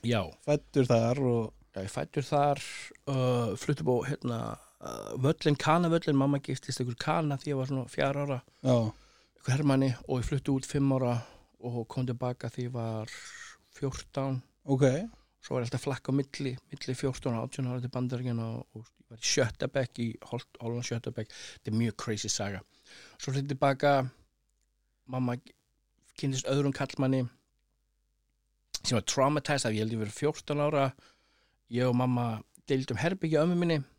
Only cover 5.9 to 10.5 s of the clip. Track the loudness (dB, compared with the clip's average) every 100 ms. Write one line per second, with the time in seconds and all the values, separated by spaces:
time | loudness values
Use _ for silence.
5.9 | 2 4 4 4 2 -2 -6 -6 -4 -4
6.9 | -4 0 0 0 -2 -2 -2 -2 -4 -4
7.9 | 0 0 0 -2 -4 -8 _ 4 4 4
8.9 | -4 -20 _ _ _ -2 2 4 4 4
9.9 | 0 -2 -2 0 -2 0